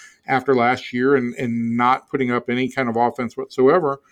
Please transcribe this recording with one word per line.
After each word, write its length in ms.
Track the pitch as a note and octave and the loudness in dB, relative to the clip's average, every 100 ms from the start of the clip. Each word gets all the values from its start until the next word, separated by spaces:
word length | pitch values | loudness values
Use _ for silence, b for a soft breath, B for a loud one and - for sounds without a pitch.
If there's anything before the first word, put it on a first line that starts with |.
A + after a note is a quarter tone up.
| B B - | B B -4
after 300 | C3+ C3+ B2+ | -2 2 2
last 360 | A#2+ B2 - | 2 0 -4
year 220 | B2 C3 | -2 2
and, 200 | C#3 A#2+ | 2 0
and 420 | - B2 A#2 A#2 A#2 | -6 -4 -4 -2 0
not 320 | B2 C3 - | 2 0 -2
putting 240 | C#3+ B2 | -4 -2
up 180 | B2 B2 | -2 -2
any 180 | B2 B2+ | -4 -4
kind 200 | C3+ B2 | -4 -2
of 80 | A2+ | 0
offense 400 | A#2+ - A#2 - | 0 -2 -8 -8
whatsoever, 640 | - - C3 F3+ D3+ C#3 b | -8 2 4 4 2 -4 b